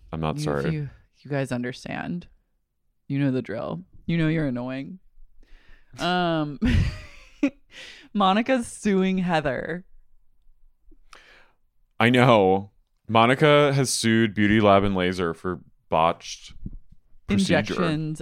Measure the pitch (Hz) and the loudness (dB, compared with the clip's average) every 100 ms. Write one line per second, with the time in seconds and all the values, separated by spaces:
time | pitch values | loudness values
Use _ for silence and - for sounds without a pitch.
0 | - - 110 147 151 - 151 156 139 - | -12 -6 -4 -4 -4 -2 -2 -4 -8 -14
1 | _ _ 135 139 135 123 123 - - - | _ _ -8 -6 -4 -6 -8 -10 -12 -10
2 | - 175 - _ _ _ _ _ _ _ | -8 -10 -12 _ _ _ _ _ _ _
3 | - 139 143 127 120 113 - 165 - - | -8 -2 -2 -2 -6 -8 -8 -10 -12 -12
4 | - 170 156 160 143 123 127 135 156 185 | -4 -2 0 0 -2 -6 -8 -10 -12 -16
5 | _ - - - - - - - _ - | _ -20 -20 -20 -20 -20 -20 -20 _ -6
6 | 175 180 175 160 147 143 - - - - | -2 0 0 -2 -4 -2 0 2 0 -4
7 | - - - - 277 - _ - - - | -14 -20 -20 -4 -4 -4 _ -20 -20 -20
8 | - 202 190 196 - 262 233 - 202 190 | -8 0 2 2 2 -2 -2 -4 0 2
9 | 190 185 180 160 147 120 - 175 - - | 2 0 0 0 -2 -4 -8 -12 -14 -20
10 | - - _ _ - _ - _ - - | -20 -20 _ _ -20 _ -20 _ -20 -20
11 | - - - - _ _ _ _ _ - | -20 -20 -20 -20 _ _ _ _ _ 0
12 | 117 127 127 110 95 98 101 _ _ _ | 4 6 6 6 4 2 -2 _ _ _
13 | - 113 117 135 151 147 147 139 127 - | 0 4 4 4 4 4 4 2 0 0
14 | 113 113 113 95 104 110 104 98 101 95 | 2 2 2 2 2 4 6 6 4 0
15 | 90 92 85 82 92 87 - _ _ 82 | 0 0 -4 -4 -6 -8 -12 _ _ 0
16 | 82 - - - - - - - - - | 0 -2 -10 -18 -18 -14 -14 -14 -18 -20
17 | _ - - 196 185 156 - - 170 151 | _ -14 -4 -2 0 0 0 -2 -2 -4
18 | 156 151 | -6 -8